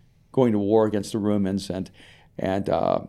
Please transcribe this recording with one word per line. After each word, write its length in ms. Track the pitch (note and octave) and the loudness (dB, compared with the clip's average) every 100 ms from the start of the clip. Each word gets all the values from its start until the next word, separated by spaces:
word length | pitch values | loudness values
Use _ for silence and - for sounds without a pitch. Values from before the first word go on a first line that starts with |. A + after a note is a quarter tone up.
| _ _ _ | _ _ _
going 200 | - B2 | 0 2
to 80 | G#2+ | 2
war 260 | G2+ A2 A2 | 2 4 4
against 280 | G#2 G2 | 0 -4
the 40 | A2+ | -4
Romans. 540 | G#2 G#2 F#2+ G2 F#2+ | 0 0 0 -2 -4
And, 180 | F2+ F#2 - - - - - | -8 -8 -14 -20 -20 -20 -8
and, 320 | F#2+ F#2+ G2 | -4 -2 -2
uh, 300 | E2 G1+ G1+ | 0 0 0